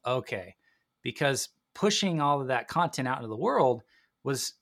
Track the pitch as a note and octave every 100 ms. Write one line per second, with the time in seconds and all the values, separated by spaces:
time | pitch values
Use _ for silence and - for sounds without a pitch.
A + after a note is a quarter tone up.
0 | - B2+ - G#2+ F2 - _ _ _ _
1 | B2 - C#3+ C3+ - _ _ - G#3 G3+
2 | G3 E3 C#3+ C#3+ C3 B2 A#2 D#3+ E3+ -
3 | C3 C3+ A#2 G#2+ G3 C4+ C3+ A#2 - _
4 | _ _ C3+ C3+ - -